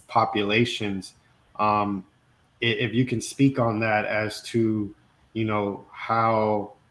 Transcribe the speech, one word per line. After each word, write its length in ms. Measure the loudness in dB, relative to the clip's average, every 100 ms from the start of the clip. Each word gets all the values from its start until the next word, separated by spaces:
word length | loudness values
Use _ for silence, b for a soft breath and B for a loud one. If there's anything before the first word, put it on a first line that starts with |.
| -2
populations. 1080 | 0 2 0 0 2 2 -2 -6 -6 -10 _ _ _ _ -2
Um, 440 | 2 2 0 -4 -8 _ _ _ _ _
i-, 20 | -2
if 280 | 0 0
you 120 | 0 0
can 160 | -2
speak 380 | -6 2 2 4
on 200 | 0 0
that 240 | 0 0 0
as 360 | -2 -4 -6
to, 500 | -4 0 2 0 -4 -10 _ _ _
you 120 | -4 -2
know, 400 | 0 -2 -4 -12
how 800 | -14 -2 0 2 2 2 0 -4 -14 _